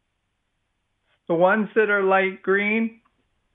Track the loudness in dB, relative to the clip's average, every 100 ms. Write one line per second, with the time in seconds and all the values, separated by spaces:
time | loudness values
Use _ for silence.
0 | _ _ _ _ _ _ _ _ _ _
1 | _ _ -4 0 2 2 -2 0 0 0
2 | 2 0 0 -4 -4 -2 -2 -2 -4 -8
3 | _ _ _ _ _